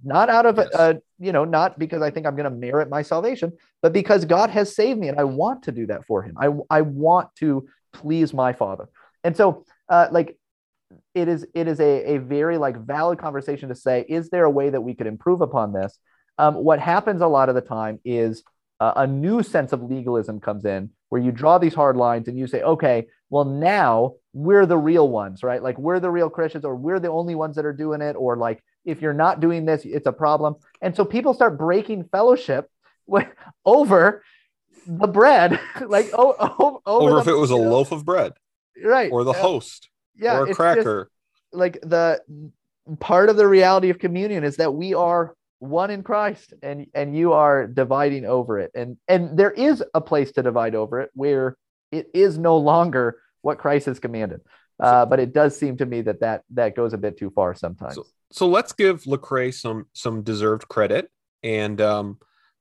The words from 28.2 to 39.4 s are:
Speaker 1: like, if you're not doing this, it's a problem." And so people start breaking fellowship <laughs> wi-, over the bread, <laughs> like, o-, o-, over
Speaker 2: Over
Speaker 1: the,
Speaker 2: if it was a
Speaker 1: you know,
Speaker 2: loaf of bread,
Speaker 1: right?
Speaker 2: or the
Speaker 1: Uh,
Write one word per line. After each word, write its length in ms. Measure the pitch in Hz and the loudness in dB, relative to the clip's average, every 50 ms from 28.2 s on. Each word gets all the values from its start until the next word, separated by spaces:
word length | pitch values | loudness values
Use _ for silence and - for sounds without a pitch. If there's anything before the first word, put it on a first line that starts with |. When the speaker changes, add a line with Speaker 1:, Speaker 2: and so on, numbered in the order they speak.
| 131 127 120 | -2 -2 -2
Speaker 1:
like, 260 | 117 117 117 113 113 _ _ _ _ _ | -2 -2 -4 -4 -6 _ _ _ _ _
if 180 | 180 156 - 156 | -10 -8 -6 -4
you're 100 | 156 147 | -4 -2
not 280 | 147 156 180 185 156 | 0 2 0 2 2
doing 240 | 160 165 170 170 160 | 0 0 0 0 0
this, 180 | 160 156 147 - | -2 -2 -2 -2
it's 220 | - - 147 143 | -6 -8 -4 -2
a 60 | 135 127 | -4 -2
problem." 420 | - 156 151 151 151 151 151 147 - _ _ _ _ | 0 0 2 2 2 0 -2 -4 -6 _ _ _ _
And 140 | - 185 175 | -6 -4 -2
so 100 | - 202 | -2 -2
people 300 | 202 202 233 254 302 247 | 0 -2 0 0 0 2
start 240 | - 226 226 156 139 | 2 2 0 2 0
breaking 460 | 156 165 175 208 220 - 220 196 165 | 0 0 0 0 0 -2 -6 -10 -6
fellowship 640 | - - 190 214 240 254 247 - - 139 127 - - _ _ _ _ | -4 0 2 4 4 4 4 2 -2 -4 -4 -4 -8 _ _ _ _
<laughs> 180 | _ _ _ - | _ _ _ -2
wi-, 220 | 196 202 226 - - _ - - - _ _ | 0 0 0 -2 -8 _ -20 -20 -20 _ _
over 580 | 185 220 285 294 226 202 180 160 196 208 208 - _ _ _ _ _ _ _ _ _ _ _ _ | 4 6 6 6 6 6 6 6 4 2 0 -8 _ _ _ _ _ _ _ _ _ _ _ _
the 200 | 180 170 165 208 196 | -12 -2 -2 -2 0
bread, 520 | 175 196 233 285 294 220 170 180 - - - - - | 4 6 6 8 8 6 6 4 2 -2 -4 -10 -14
<laughs> 120 | - 262 | -14 -6
like, 240 | 214 202 202 220 214 - | -2 0 0 0 0 2
o-, 200 | - 247 277 - - | 4 4 4 4 0
o-, 420 | 160 - - - - 294 269 - - | -2 -4 0 0 0 0 0 -2 -4
over 180 | 196 208 233 151 147 | -2 2 4 4 4
Speaker 2:
Over 40 | 147 | 4
Speaker 1:
the, 40 | 160 | 4
Speaker 2:
if 80 | - 165 | 4 2
it 60 | 160 143 | 2 2
was 120 | 151 127 | 2 2
a 40 | 127 | 2
Speaker 1:
you 60 | 123 113 | 2 2
know, 60 | 113 | 2
Speaker 2:
loaf 220 | 117 131 139 139 170 | 2 2 0 0 -4
of 120 | 156 147 | -6 -4
bread, 280 | 160 180 185 - - - _ _ _ _ _ _ _ _ - - | -2 -2 -2 -2 -2 -6 _ _ _ _ _ _ _ _ -6 -2
Speaker 1:
right? 300 | 214 240 262 233 156 120 | 0 0 2 0 0 -2
Speaker 2:
or 120 | 120 123 | -2 0
the 80 | 131 127 | 0 0
Speaker 1:
Uh, 100 | - | 0